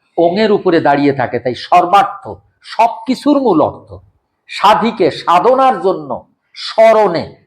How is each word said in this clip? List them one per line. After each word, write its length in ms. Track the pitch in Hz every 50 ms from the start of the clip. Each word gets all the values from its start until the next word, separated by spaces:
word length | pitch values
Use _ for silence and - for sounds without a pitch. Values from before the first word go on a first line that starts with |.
| _ _ - -
ওঙের 340 | 165 170 185 208 220 208 208
উপরে 280 | - - 185 170 160
দাঁড়িয়ে 320 | - 147 143 139 143 143 139
থাকে, 260 | 139 120 110 123 117
তাই 160 | - 131 120
সর্বার্থ, 720 | - - - 170 175 180 175 196 202 190 - - - - 110 92 - _ _ _ _
সব 280 | _ - - - 226 233 - - -
কিছুর 340 | 262 247 - - 285 285 285
মূল 220 | 262 226 175 151 127
অর্থ। 320 | 98 - - - - 95 95 _ _ _ _ _ _ _ _ _
সাধিকে, 640 | - - - - 202 220 - 202 233 226 - 180 139
সাধনার 720 | - - - 156 170 180 180 233 262 262 262 262 233 175
জন্য, 460 | 165 190 175 156 151 131 117 90 - _ _ _ _ _ _
স্মরণে, 800 | - - - - - 220 226 220 220 208 190 170 151 104 - - _ _